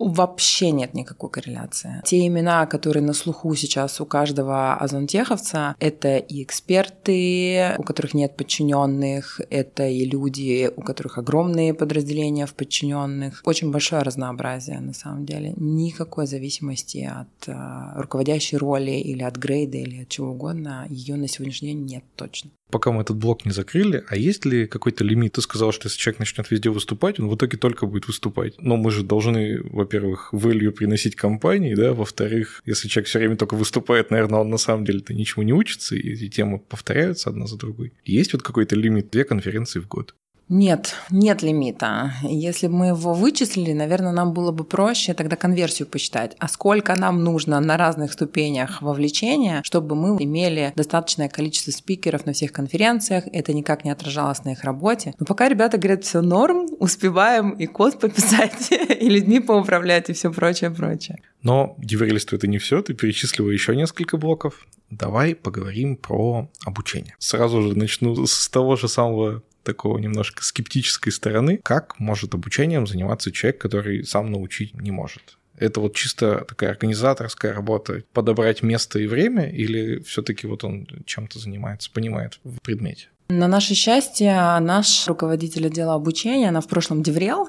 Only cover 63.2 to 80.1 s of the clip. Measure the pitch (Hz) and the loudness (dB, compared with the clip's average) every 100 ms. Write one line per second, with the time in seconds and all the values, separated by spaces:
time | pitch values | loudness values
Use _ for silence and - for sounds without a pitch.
63.2 | 120 - 104 101 - 123 160 - 170 160 | -2 0 0 2 2 0 0 -4 -4 -2
64.2 | 156 160 143 - - - _ 110 107 107 | 0 0 -2 -8 -18 -20 _ -6 -2 2
65.2 | 156 165 104 101 95 104 135 131 - 107 | 0 0 -6 -6 -6 -4 -4 -4 -4 0
66.2 | 117 120 143 - - 101 - - - - | 0 0 -4 -10 -8 -6 -6 -8 -10 -8
67.2 | - 113 117 117 104 101 107 - 120 117 | -2 2 2 4 2 2 0 0 0 2
68.2 | 127 - - 131 131 131 120 - 120 110 | 2 0 2 2 4 2 2 0 2 2
69.2 | 110 110 - _ - - 104 110 107 107 | 0 -2 -10 _ -8 -4 -2 -2 -2 -2
70.2 | 104 - - - 110 139 120 - - - | -4 -4 -4 -4 -2 -2 0 -2 -2 -2
71.2 | 107 107 139 202 - 139 - - 107 104 | 0 2 2 2 0 0 -2 -4 -2 -2
72.2 | - 90 - - 151 160 104 92 95 110 | -2 -6 -2 0 2 2 0 -2 -2 -2
73.2 | - - 117 - 104 104 101 98 - 101 | -4 0 0 0 -2 -2 -2 -4 0 -2
74.2 | 110 101 92 - 107 - 101 98 - - | 0 -4 -6 -6 -8 -8 -6 -6 -8 -12
75.2 | - _ _ - 110 107 104 - 123 - | -20 _ _ -2 0 2 0 0 -4 0
76.2 | 113 104 - - 104 107 110 107 127 135 | 2 2 -2 -2 -2 0 0 2 2 2
77.2 | 113 - 107 104 104 110 - 95 - 120 | -2 -4 -4 -2 0 0 -2 -8 -4 0
78.2 | 113 110 110 107 113 113 - 104 107 120 | 2 4 4 4 2 0 0 -2 0 2
79.2 | 220 240 - - 110 113 110 123 - | 2 2 0 -2 -2 -2 -2 -4 -6